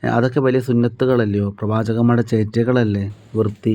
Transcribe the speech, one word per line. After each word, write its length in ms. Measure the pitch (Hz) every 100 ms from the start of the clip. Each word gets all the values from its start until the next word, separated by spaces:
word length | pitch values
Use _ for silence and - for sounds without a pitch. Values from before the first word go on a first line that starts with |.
| 123 117
അതൊക്കെ 240 | 123 135 131
വലിയ 140 | 127 120
സുന്നത്തുകളല്ലയോ, 800 | 120 120 - 127 127 107 101 101 101
പ്രവാചകന്മാരുടെ 680 | 107 110 113 113 120 120 117
ചേറ്റകളല്ലേ, 720 | 110 107 113 117 127 110 104 98 104 -
വൃത്തി. 380 | 110 104 104 113